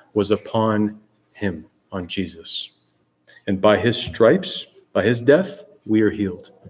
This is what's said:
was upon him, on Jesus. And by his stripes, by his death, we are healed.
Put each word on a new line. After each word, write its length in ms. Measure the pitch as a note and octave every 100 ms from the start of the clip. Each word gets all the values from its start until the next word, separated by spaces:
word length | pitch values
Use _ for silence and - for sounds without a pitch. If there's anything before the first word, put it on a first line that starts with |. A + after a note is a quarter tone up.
| _
was 160 | G#2+ G2
upon 680 | G#2 - A2+ A2 G#2+ G#2+ G#2+ _ _ _
him, 320 | - G2+ D#2+ - _ _
on 140 | F#2+ F2
Jesus. 600 | G2 F#2 - - - - _ _ _ _ _ _ _ -
And 140 | G2
by 160 | G#2 G2+
his 220 | A2+ A2+
stripes, 680 | - - A#2 F#3 - - - _ _
by 100 | G2+
his 160 | G2+ A#2+
death, 440 | A#2+ D3+ F#3+ - - _
we 160 | - A2
are 80 | G#2
healed. 440 | - G2 F2+ - _ -